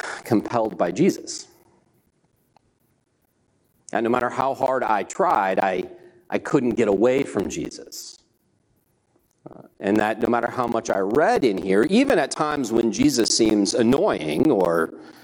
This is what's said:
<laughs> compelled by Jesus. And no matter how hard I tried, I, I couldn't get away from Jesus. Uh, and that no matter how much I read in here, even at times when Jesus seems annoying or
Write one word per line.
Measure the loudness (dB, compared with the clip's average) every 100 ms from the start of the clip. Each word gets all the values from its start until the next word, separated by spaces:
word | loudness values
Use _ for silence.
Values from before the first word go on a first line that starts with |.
<laughs> | -8 -12
compelled | -2 -2 0 -2 -2 -2
by | -2
Jesus. | 2 0 0 -6 -14 -16 _ _ _ _ _ _ _ _ _ _ _ _ _ _ _ _ _ _ _ _ _ _ _ -8
And | -4
no | -2
matter | -2 -2
how | -2 -4
hard | -2 -2 -2
I | 0 -2
tried, | -2 -2 0 2 0 0
I, | 0 -2 -6 -12 -20 _ -8
I | -8
couldn't | -2 0 0
get | 0 2
away | 2 2 2
from | -2 -4 -6
Jesus. | -6 -10 -12 -16 -18 -18 -20 _ _ _ _ _ _ _ _ _ _ _ _ -20
Uh, | -20 -20 -6
and | 0 2
that | 2 0
no | 0
matter | 0 -2
how | -2 -2
much | -2 -2
I | -2
read | 0 2 2 2
in | 2 0
here, | 2 2 4
even | 4 4 2
at | 0
times | -2 -2 -2 0
when | 0 0
Jesus | 2 2 4 2
seems | 2 4 4 2
annoying | 2 2 4 2 -2 -2 2 2
or | 4 2 2 0 -6 -20 -20